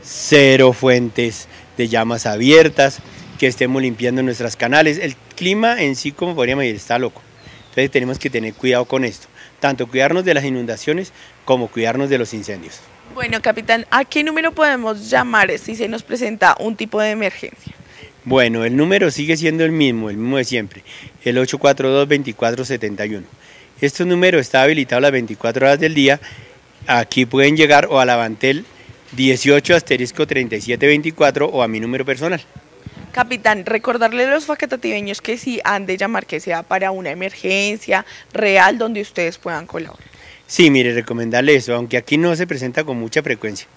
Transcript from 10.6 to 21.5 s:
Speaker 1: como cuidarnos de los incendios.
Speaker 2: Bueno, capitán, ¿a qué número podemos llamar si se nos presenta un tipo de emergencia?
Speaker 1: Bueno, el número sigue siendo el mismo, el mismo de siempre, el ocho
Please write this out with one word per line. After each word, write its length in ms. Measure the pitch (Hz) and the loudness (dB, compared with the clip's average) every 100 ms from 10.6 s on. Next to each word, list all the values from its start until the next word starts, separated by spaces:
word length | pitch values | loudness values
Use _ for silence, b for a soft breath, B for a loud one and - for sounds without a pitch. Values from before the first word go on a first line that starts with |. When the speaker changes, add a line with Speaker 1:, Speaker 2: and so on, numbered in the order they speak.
| 117 110 - 170 190 B B B - | -6 -6 -4 -4 -6 B B B -2
Speaker 1:
como 220 | 127 117 | 0 0
cuidarnos 420 | 117 113 123 139 | -4 -2 -2 -2
de 80 | 135 | -2
los 160 | 113 | -2
incendios. 460 | 110 98 98 82 - - - - | -8 -12 -14 -14 -20 -20 -20 -18
Speaker 2:
Bueno, 260 | 240 240 226 | -10 -6 -2
capitán, 440 | 226 220 226 233 - | -2 -2 -2 -2 0
¿a 120 | 254 | -2
qué 200 | 277 302 | 0 -2
número 280 | 302 311 330 | -2 -2 -4
podemos 580 | 320 302 254 220 214 220 | 0 0 0 -4 -6 -2
llamar 480 | 247 247 220 196 151 | 0 2 2 2 -2
si 160 | - 220 | -8 -8
se 120 | 233 | -8
nos 140 | 233 | -8
presenta 520 | - 240 233 214 180 - | -8 -6 -6 2 2 2
un 160 | 220 214 | -4 -6
tipo 240 | 220 214 | -6 -2
de 120 | 214 | -2
emergencia? 640 | 214 202 - - - - - B B B _ 123 | -2 -6 -6 -16 -16 -20 -20 B B B _ 0
Speaker 1:
Bueno, 400 | 131 120 117 117 | 4 4 2 0
el 100 | 131 | 2
número 360 | 160 196 180 | 2 2 2
sigue 260 | 139 151 160 | 0 -2 0
siendo 260 | 160 160 | 0 0
el 80 | 160 | 0
mismo, 380 | 160 139 117 107 | 2 0 0 -6
el 80 | 101 | -6
mismo 200 | 120 139 | -2 -2
de 60 | |
siempre, 400 | 123 123 104 95 - B B _ | -2 -4 -6 -14 -20 B B _
el 140 | 123 123 | -2 0
ocho 220 | 127 | 0